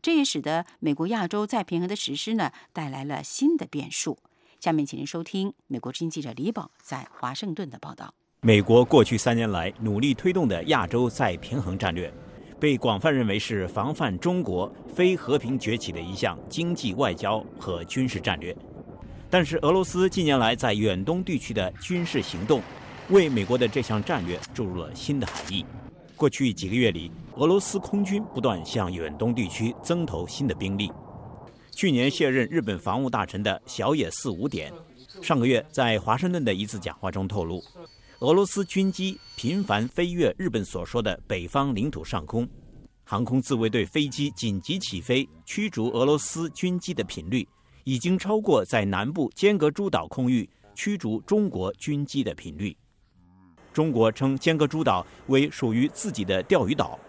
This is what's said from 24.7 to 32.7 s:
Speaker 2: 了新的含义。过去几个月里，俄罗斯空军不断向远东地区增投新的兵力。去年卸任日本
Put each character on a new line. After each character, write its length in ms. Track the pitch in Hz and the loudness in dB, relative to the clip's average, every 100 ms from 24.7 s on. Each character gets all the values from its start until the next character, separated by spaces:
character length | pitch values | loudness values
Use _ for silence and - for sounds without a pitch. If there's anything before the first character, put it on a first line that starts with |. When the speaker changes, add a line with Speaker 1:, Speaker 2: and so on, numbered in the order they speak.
| 90 | -4
Speaker 2:
了 180 | 80 | -8
新 260 | 87 - 143 | -8 -2 -2
的 60 | 104 | -2
含 100 | - - | -6 -6
义。 140 | 98 - - - - - - | -6 -6 -12 -16 -20 -20 0
过 140 | 143 | 0
去 240 | - 131 | 4 0
几 160 | 98 95 | 0 -2
个 60 | 113 | 2
月 160 | 120 | 2
里， 200 | 85 82 80 - - | 2 -6 -12 -16 0
俄 100 | 147 | 2
罗 120 | 196 | 4
斯 200 | 196 196 | 2 -4
空 260 | - 202 190 | -2 -2 0
军 180 | 196 214 | -2 -2
不 140 | - | 0
断 240 | 123 92 | 0 0
向 300 | 82 120 92 | -2 -2 -2
远 240 | 90 80 76 | -2 -6 -2
东 160 | 110 | 0
地 140 | 117 98 | 0 -2
区 280 | - 113 123 | -2 -4 -4
增 240 | - 170 165 | -2 -2 0
投 220 | 98 87 | -4 -6
新 200 | - 139 | -4 -2
的 60 | |
兵 240 | - 98 98 | -2 -2 -2
力。 140 | 104 - - - - - - - - | -4 -6 -16 -16 -16 -18 -20 -20 -20
去 200 | - 196 | 0 2
年 200 | 127 131 | 4 2
卸 180 | 135 147 | 2 2
任 180 | 131 113 | 4 2
日 140 | 165 | 0
本 160 | 110 | 0